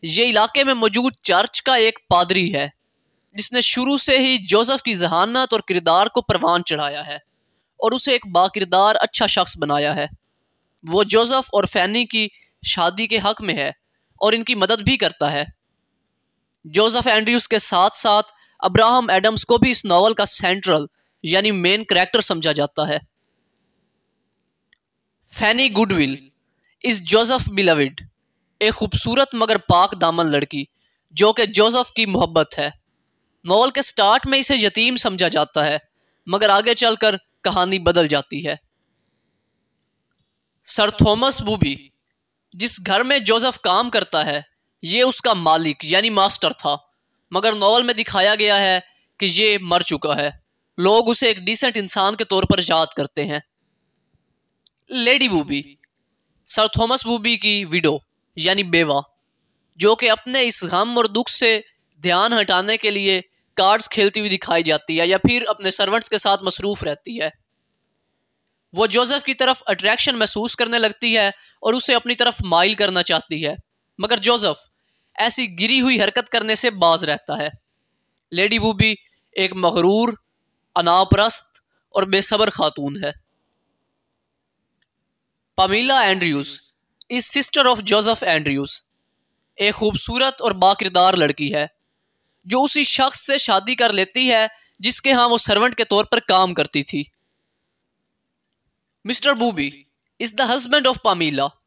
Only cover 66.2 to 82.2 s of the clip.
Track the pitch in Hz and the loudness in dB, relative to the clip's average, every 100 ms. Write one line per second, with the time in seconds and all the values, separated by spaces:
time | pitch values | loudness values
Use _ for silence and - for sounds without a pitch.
66.2 | 202 196 190 - 202 202 151 143 - 233 | 0 0 -2 -4 -4 -4 -6 -8 -10 -8
67.2 | 156 - _ _ _ _ _ _ _ _ | -8 -10 _ _ _ _ _ _ _ _
68.2 | _ _ _ _ _ 170 214 220 247 277 | _ _ _ _ _ -2 0 2 0 0
69.2 | 269 262 254 262 - 190 196 233 - 240 | -2 -2 -2 -2 -4 -2 0 0 0 -2
70.2 | 214 208 240 - 233 233 220 - 240 220 | -2 -2 -4 -2 -2 0 -2 -2 -2 0
71.2 | 196 - _ _ 220 247 - 240 240 240 | 0 -4 _ _ -2 -2 0 -2 -2 -2
72.2 | 240 220 185 165 190 208 202 180 - 160 | -2 -2 0 2 2 2 0 0 0 -2
73.2 | - 156 151 - - _ _ - 214 226 | -4 -8 -6 -8 -14 _ _ -8 -4 0
74.2 | 214 240 202 - - _ _ _ _ - | 0 0 0 -4 -10 _ _ _ _ -4
75.2 | 226 - 226 170 214 262 254 240 208 240 | -2 0 -4 -2 0 2 2 0 0 -2
76.2 | 233 233 220 214 240 202 170 165 151 147 | -2 -2 0 0 0 2 2 2 0 -6
77.2 | - 156 151 - _ _ _ _ _ _ | -6 -8 -8 -12 _ _ _ _ _ _
78.2 | _ 170 202 226 220 202 220 208 _ _ | _ -2 0 0 0 0 0 -2 _ _
79.2 | _ - 190 185 175 175 175 208 240 220 | _ -4 -4 0 0 2 2 2 0 -4
80.2 | _ _ _ _ _ 180 170 180 190 196 | _ _ _ _ _ -2 2 2 4 2
81.2 | 220 - - - _ _ _ 196 190 190 | 2 -2 -8 -20 _ _ _ -4 0 0